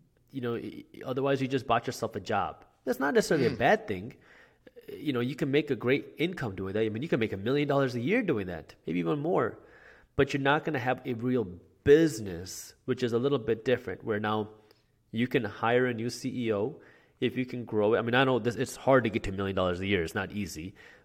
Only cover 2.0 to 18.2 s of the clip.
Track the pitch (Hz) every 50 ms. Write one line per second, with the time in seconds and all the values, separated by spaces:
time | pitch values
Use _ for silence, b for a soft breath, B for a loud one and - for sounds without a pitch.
2 | - 107 - 107 90 - 110 101 90 78 67 - - _ _ _ - 254 240 -
3 | 262 285 262 226 - - 190 151 127 117 127 104 120 147 202 214 - - 101 92
4 | 95 127 - - B B B B B B B B B - - - - - - -
5 | 120 151 131 120 120 123 147 - 165 143 131 147 156 - 135 107 117 120 135 139
6 | - - - - 143 175 185 - 139 113 95 92 95 95 95 104 113 110 107 113
7 | 131 170 - 139 110 104 107 95 98 117 135 147 147 139 143 143 139 131 120 123
8 | 117 139 202 254 247 190 143 107 95 90 87 80 - - - _ _ - 165 175
9 | 170 165 160 147 143 160 190 170 131 104 - - - B B B B B B B
10 | B B B - 139 139 - 143 135 139 143 156 156 - 156 135 120 131 127 123
11 | - 139 123 110 117 127 127 127 110 90 90 87 - _ _ _ - 147 143 156
12 | 165 156 143 - 110 98 90 82 90 90 - - - - - _ _ - 127 -
13 | 127 120 113 117 123 143 143 127 110 110 113 104 - - 123 123 - - 92 -
14 | - 113 107 104 107 107 107 107 107 107 - - b b b b b b b b
15 | b _ - 113 120 123 - 143 117 101 - - - 113 120 123 127 127 120 113
16 | 113 123 120 - - 131 - 127 120 113 107 101 104 131 156 - B B B B
17 | B B B B 127 123 104 123 127 127 - 127 117 110 113 107 104 104 117 98
18 | - 117 117 127